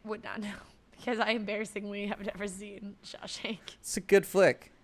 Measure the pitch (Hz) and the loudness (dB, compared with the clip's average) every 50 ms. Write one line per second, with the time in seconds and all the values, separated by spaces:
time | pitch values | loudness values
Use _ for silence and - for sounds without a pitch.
0 | - 214 214 220 240 - 98 - 208 208 196 - - - - - _ - - - | -10 -8 -8 -8 -6 -8 -6 -6 -6 -6 -8 -10 -14 -18 -20 -20 _ -20 -20 -8
1 | - 247 247 214 226 214 220 233 214 196 202 202 220 - - 208 208 202 202 202 | -4 -2 0 2 2 2 2 0 -2 -2 -2 -4 -4 -4 -6 -6 -6 -4 -4 -4
2 | 202 202 208 - 202 208 - 180 202 208 185 190 208 208 202 190 208 202 196 - | -4 -4 -4 -4 -4 -6 -4 -4 -6 -6 -6 -8 -10 -12 -12 -12 -12 -12 -14 -14
3 | - - - - - - - - - 233 226 - - - - - - - - 208 | -16 -16 -14 -12 -12 -10 -8 -6 -6 -6 -6 -6 -10 -14 -16 -14 -8 -6 -4 -4
4 | 185 - 196 196 190 - - 190 190 151 120 - - - - - | 4 6 8 8 8 6 6 8 8 8 6 4 -2 -14 -20 -20